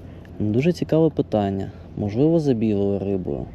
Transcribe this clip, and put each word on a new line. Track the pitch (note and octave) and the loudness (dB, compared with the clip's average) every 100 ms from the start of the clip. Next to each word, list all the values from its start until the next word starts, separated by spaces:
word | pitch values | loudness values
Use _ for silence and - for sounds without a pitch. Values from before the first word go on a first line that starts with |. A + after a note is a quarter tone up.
| - - - - | -18 -18 -14 -4
Дуже | G#2 A2+ D#3+ | 0 2 2
цікаве | E3+ - D#3 D#3+ | 0 0 4 4
питання. | - - G#2+ G2 G2 G2+ - - - | 2 0 0 0 -2 -6 -12 -12 -6
Можливо, | G2+ A2 D3+ E3 | -2 2 4 4
за | C#3+ | 2
білою | A2+ A2 G2+ G2+ G2+ | 2 2 2 2 0
рибою. | G2 G2 E2 C2+ - | 0 -2 -2 -6 -6